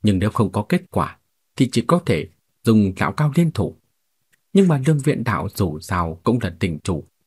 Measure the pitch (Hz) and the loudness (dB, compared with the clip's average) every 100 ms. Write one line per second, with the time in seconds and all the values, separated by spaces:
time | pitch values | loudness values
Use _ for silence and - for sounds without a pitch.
0 | 107 95 104 - 101 104 - 175 - - | 2 0 0 0 -2 -2 -2 -4 -2 -6
1 | 71 - _ _ _ - 131 - - 175 | -6 -8 _ _ _ -2 0 0 0 0
2 | - 87 73 _ _ _ - 110 101 92 | 0 -4 -4 _ _ _ 2 4 4 0
3 | 143 143 151 139 170 - 87 - _ _ | -4 0 0 2 0 0 -4 -6 _ _
4 | _ _ _ _ _ 190 185 147 135 151 | _ _ _ _ _ 2 4 2 2 0
5 | 143 - 117 92 92 - 95 76 - 90 | 0 -2 -2 -4 -4 -2 -4 -4 -6 -4
6 | 85 80 - 120 98 85 95 76 - 82 | -4 -4 -2 0 -2 -4 -4 -4 -4 -6
7 | - _ | -6 _